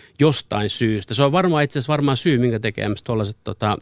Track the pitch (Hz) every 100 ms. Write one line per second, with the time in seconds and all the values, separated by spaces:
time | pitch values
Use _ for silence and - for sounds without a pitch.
0 | - - 151 139 - 104 104 - 113 107
1 | - 120 139 170 180 156 147 147 127 151
2 | 143 131 175 127 123 110 113 104 104 101
3 | - 113 101 - - 104 107 104